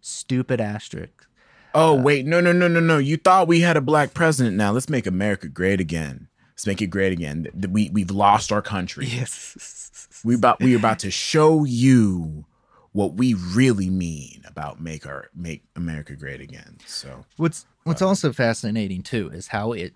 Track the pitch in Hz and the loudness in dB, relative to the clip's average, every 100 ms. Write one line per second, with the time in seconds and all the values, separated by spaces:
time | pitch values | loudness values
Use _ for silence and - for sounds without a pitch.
0 | - - - 127 123 123 107 107 - - | -14 -14 -4 -4 -2 -2 -2 -6 -12 -14
1 | 85 _ _ _ _ _ _ - 160 143 | -14 _ _ _ _ _ _ 2 4 4
2 | 131 143 135 170 175 175 175 170 165 156 | 4 2 2 2 4 4 4 4 4 2
3 | 139 160 190 190 170 170 175 160 131 156 | 2 2 4 4 6 4 4 2 2 2
4 | 135 - 165 143 120 95 101 110 - 135 | 2 2 2 2 0 2 2 0 0 -4
5 | 101 92 104 98 80 67 90 98 85 82 | -2 -2 -2 -2 -6 -2 0 0 0 -4
6 | 76 65 - _ _ - - 95 101 98 | -6 -10 -18 _ _ -8 -6 -4 -4 0
7 | 95 90 78 76 80 - 95 104 107 101 | 0 0 -6 -6 -8 -8 -4 0 0 0
8 | 90 98 101 107 - 104 - 101 87 - | -2 2 4 4 2 -4 -4 -6 -6 -8
9 | 131 120 123 - - - - - - - | -8 -6 -8 -10 -16 -18 -20 -20 -20 -20
10 | - - 113 120 120 - 127 120 110 110 | -20 -8 -2 2 2 2 2 4 2 -2
11 | 98 - - 156 156 160 147 120 131 127 | -4 -6 -2 4 4 4 2 2 6 6
12 | 104 92 80 78 76 _ _ _ _ 101 | 4 0 -6 -10 -16 _ _ _ _ -2
13 | 98 87 127 107 90 98 131 104 92 92 | -2 0 0 0 -2 2 2 2 0 -2
14 | 85 78 67 - - - 73 - 82 78 | -4 -8 -14 -20 -20 -12 -12 -12 -12 -12
15 | - 69 - - 85 78 _ - 87 78 | -12 -14 -16 -14 -12 -12 _ -10 -8 -8
16 | 73 69 69 65 69 64 - - - - | -12 -14 -14 -14 -16 -20 -20 -20 -16 -16
17 | - 131 - - 165 - - _ - 165 | -14 -18 -20 -4 -4 -4 -20 _ -6 0
18 | 185 196 151 123 117 113 107 110 101 92 | 0 2 -2 0 -2 0 -4 -4 -4 -6
19 | - 120 85 73 - 107 107 113 85 | -6 -6 -6 -10 -8 -6 -4 -6 -10